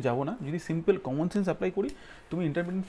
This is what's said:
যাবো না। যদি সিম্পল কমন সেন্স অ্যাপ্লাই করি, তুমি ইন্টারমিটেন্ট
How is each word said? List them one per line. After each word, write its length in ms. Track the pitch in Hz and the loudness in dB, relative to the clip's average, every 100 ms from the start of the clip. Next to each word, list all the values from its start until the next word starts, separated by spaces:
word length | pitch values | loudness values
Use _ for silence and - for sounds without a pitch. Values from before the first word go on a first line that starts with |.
| 127 | 2
যাবো 140 | 120 | 2
না। 100 | 139 233 139 | 0 -2 -4
যদি 120 | 165 | -4
সিম্পল 360 | - 165 165 190 | -2 2 4 2
কমন 320 | 131 135 170 | 0 0 0
সেন্স 120 | 208 190 | 2 0
অ্যাপ্লাই 240 | 156 185 185 | 0 0 0
করি, 120 | 240 - - - - | -2 -4 -14 -20 -6
তুমি 120 | 165 151 | -2 0
ইন্টারমিটেন্ট 360 | 147 175 190 | 0 0 -2